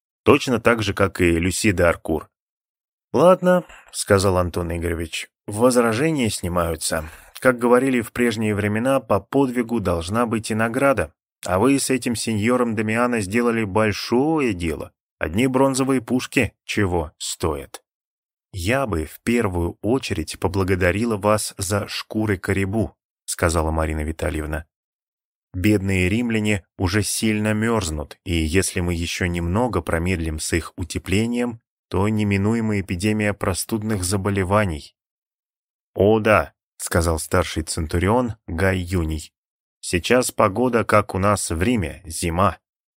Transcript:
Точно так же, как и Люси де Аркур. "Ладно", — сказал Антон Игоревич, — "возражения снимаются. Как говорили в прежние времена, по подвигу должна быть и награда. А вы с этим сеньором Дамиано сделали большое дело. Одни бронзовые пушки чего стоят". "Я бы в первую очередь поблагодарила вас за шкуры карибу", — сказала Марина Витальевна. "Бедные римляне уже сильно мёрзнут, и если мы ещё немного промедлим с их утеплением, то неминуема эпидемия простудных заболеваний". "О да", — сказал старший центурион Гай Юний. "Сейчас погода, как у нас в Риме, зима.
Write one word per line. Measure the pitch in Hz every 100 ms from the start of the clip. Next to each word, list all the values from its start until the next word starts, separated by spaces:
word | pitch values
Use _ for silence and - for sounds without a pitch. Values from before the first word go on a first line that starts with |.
| _ _
Точно | - 139 139 117
так | 117 117
же, | 98
как | 95 98 -
и | 87
Люси | 82 90 - 107
де | 90
Аркур. | 85 82 - 78 - _ _ _ _ _ _ _ _
"Ладно", — | 120 170 180 180 180 - - -
сказал | - - 98 98 90
Антон | 90 90 85 85
Игоревич, — | 82 82 80 - - _ -
"возражения | 104 123 123 117 110 160 151 110
снимаются. | - 87 87 85 82 - 82 78 - - -
Как | 131 120
говорили | 120 123 135 123
в | 110
прежние | - 120 110 107
времена, | 101 104 107 127 135
по | 135 101
подвигу | - 135 135 123 113 117
должна | 92 85 82 113 117
быть | 110 -
и |
награда. | 110 113 127 139 117 78 _ _ - -
А | 92
вы | 127 139
с | -
этим | 131 123 110
сеньором | - 107 110 123 117
Дамиано | 107 110 113 123 117
сделали | 95 117 120 113
большое | 104 101 110 98 - 120 151 160 127
дело. | 90 82 71 - _ _ -
Одни | 78 92 131
бронзовые | 127 135 131 135 135
пушки | 117 123 - 143 104 _
чего | - - 95 87 78 -
стоят". | - - 85 71 65 - _ _ _ _ _ _ _ 95
"Я | 87 135 127
бы | 85
в | 76 -
первую | - 120 107 87 85 -
очередь | 104 131 - 82 78 -
поблагодарила | 90 98 92 92 90 98 117 104
вас | 104 107 - -
за | 92 101 -
шкуры | - - 110 107 92
карибу", — | - 98 95 110 87 - _ _
сказала | - - 87 82 80
Марина | 80 78 76
Витальевна. | 76 80 80 78 76 78 - _ _ _ _ _ _ _ _
"Бедные | 95 104 104 95 92 90
римляне | 110 120 110 107 101 - -
уже | 92 104
сильно | 98 - 110 107 107
мёрзнут, | 107 113 117 85 78 71 -
и | 92
если | 82 78 92 - 95
мы | 87
ещё | 85 85 - 92
немного | 87 85 101 123 92
промедлим | - 82 87 90 80 78
с | -
их | 85 - -
утеплением, | 90 85 - 98 117 120 120 113 _ _ -
то | 92 104
неминуема | 110 104 98 104 117 110 101
эпидемия | 90 90 107 107 104
простудных | 98 101 92 - 113 107 104
заболеваний". | 90 101 101 98 90 104 98 73 - _ _ _ _ _ _ _ _ _ _
"О | - 101 110
да", — | 110 98 73 _ _ -
сказал | - 90 82 80
старший | - 92 80 98
центурион | 80 - 80 85 92 120 120 110 -
Гай | 85 95 92
Юний. | 87 92 78 78 - _ _ _ _ _
"Сейчас | - 87 - 123 120
погода, | - 107 98 127 117
как | - 104 - 92
у |
нас | 101 101 -
в | 82
Риме, | 101 120 78 73
зима. | 82 - 87 82 98 - _ _ _ _